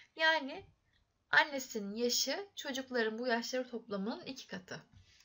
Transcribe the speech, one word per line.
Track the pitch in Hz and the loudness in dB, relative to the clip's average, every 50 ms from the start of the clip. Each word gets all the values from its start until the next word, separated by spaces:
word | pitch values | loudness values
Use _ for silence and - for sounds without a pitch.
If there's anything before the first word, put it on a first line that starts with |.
| - - _ | -20 -12 _
Yani | 320 320 320 320 311 269 262 311 381 - - - _ _ _ _ _ _ _ _ _ _ - | 4 4 6 6 4 2 -2 -6 -10 -12 -14 -20 _ _ _ _ _ _ _ _ _ _ 2
annesinin | - 285 311 311 285 269 269 - - 220 202 202 208 | 4 6 6 4 2 -4 -4 -4 -4 -4 -4 -4 -2
yaşı | 226 240 240 240 - - 254 294 359 403 403 _ | 0 0 2 2 2 2 0 0 -2 -4 -8 _
çocukların | - - 294 254 269 262 - 247 240 226 220 220 226 | -8 -6 -4 -4 -4 -4 -2 0 2 2 2 0 0
bu | 247 254 | 0 2
yaşları | 226 233 233 - - 254 254 247 | 2 2 0 0 -2 -4 -4 -4
toplamının | - 226 - - 202 196 190 220 285 349 - | -6 -10 -6 -4 -4 -2 -2 -2 -4 -4 -6
iki | - 262 - - - | -10 -10 -12 -12 -10
katı. | 190 185 - - 123 - - _ - - - _ - - _ | -12 -12 -10 -10 -12 -12 -12 _ -20 -20 -20 _ -20 -20 _